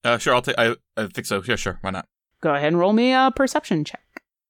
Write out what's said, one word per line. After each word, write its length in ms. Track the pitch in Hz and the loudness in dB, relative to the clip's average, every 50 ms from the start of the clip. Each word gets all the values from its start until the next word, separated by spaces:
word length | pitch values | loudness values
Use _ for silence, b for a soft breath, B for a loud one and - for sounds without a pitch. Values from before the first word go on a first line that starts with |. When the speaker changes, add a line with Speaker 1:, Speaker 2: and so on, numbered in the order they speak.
| - | 0
Speaker 1:
Uh, 140 | 120 120 120 | 0 0 0
sure, 140 | - 151 127 | 2 2 2
I'll 60 | 123 117 | 2 2
take, 120 | 143 127 - | 0 0 2
I, 160 | 117 117 117 - _ _ - | 2 0 0 -2 _ _ -8
I 120 | - 110 95 | -6 -6 -6
think 180 | - - 110 | -6 -10 -6
so. 160 | - 104 98 92 | -4 -4 -4 -2
Yeah, 100 | - 113 | -2 -4
sure, 220 | 101 - 101 87 - | -2 -2 -6 -6 -6
why 80 | - 95 | -8 -8
not? 160 | 95 92 - _ _ _ _ _ _ _ | -8 -8 -10 _ _ _ _ _ _ _
Speaker 2:
Go 120 | - 160 143 | -2 0 0
ahead 140 | 143 147 151 | 2 0 2
and 120 | 170 175 | 2 2
roll 140 | 175 196 214 | 2 4 4
me 200 | 226 240 254 262 | 4 4 4 4
a 180 | 262 262 269 254 | 4 2 2 2
perception 480 | - 269 254 - 302 - - 196 156 151 | 0 -2 0 0 -2 -2 -2 -2 -2 -2
check. 180 | - - - _ _ _ - _ _ _ _ _ _ | -4 -10 -18 _ _ _ -20 _ _ _ _ _ _